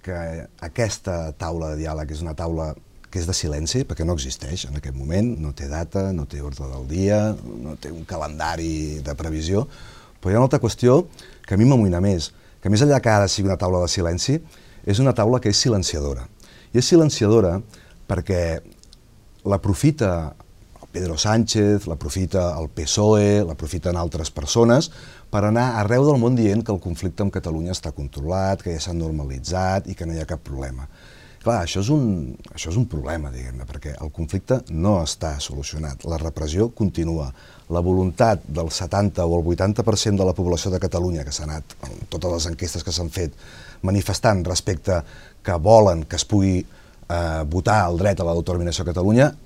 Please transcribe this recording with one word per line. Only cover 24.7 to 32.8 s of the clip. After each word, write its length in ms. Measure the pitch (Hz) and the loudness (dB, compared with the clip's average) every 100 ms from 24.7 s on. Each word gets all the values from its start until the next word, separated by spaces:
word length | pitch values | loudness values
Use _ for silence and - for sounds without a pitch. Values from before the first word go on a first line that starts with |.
| 127 165 - - - - | 6 2 -10 -20 -20 -4
per 140 | 104 | 0
anar 300 | 104 113 127 110 | 2 2 0 0
arreu 280 | 101 123 143 | 2 4 4
del 120 | 139 | 4
món 180 | 117 127 | 4 4
dient 240 | 107 101 | 2 2
que 80 | 113 | -2
el 60 | 98 | -4
conflicte 420 | 92 82 92 - | -4 -6 -6 -2
amb 100 | 101 | -2
Catalunya 400 | 95 87 78 85 | -2 -4 -4 -4
està 160 | 92 80 | -6 -8
controlat, 680 | 71 69 - 73 92 95 98 | -8 -10 -8 -4 -2 0 -2
que 120 | 90 | -4
ja 60 | 82 | -6
s'ha 120 | 92 | -4
normalitzat 920 | 85 80 78 69 65 64 90 92 95 - | -4 -4 -4 -6 -8 -4 -2 0 -2 -4
i 40 | |
que 120 | 98 85 | -8 -6
no 80 | |
hi 80 | 82 | -6
ha 40 | 78 | -6
cap 140 | 80 | -8
problema. 440 | - 67 67 64 69 - - - - - | -8 -10 -8 -10 -14 -18 -20 -20 -20 -6
Clar, 180 | 110 117 | -2 0
això 160 | 85 95 | -2 -2
és 100 | 101 | 0
un, 420 | 151 120 90 65 - - | 2 2 0 -4 -10 -16
això 240 | - 78 | -12 -4
és 60 | |
un 100 | 98 | -2